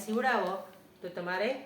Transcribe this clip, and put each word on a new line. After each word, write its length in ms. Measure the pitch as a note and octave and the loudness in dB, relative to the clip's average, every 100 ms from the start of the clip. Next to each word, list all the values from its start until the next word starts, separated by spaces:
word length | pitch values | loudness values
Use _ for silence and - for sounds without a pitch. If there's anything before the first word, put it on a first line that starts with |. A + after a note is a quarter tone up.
સીવડાવો 480 | G#3+ A3 C4 A3+ F3+ F#3 - - - - | 0 2 4 4 2 -2 -6 -16 -20 -10
તો 60 | F3+ F3+ | -8 -6
તમારે 300 | F3 F#3 G#3 C#4 | -2 0 2 0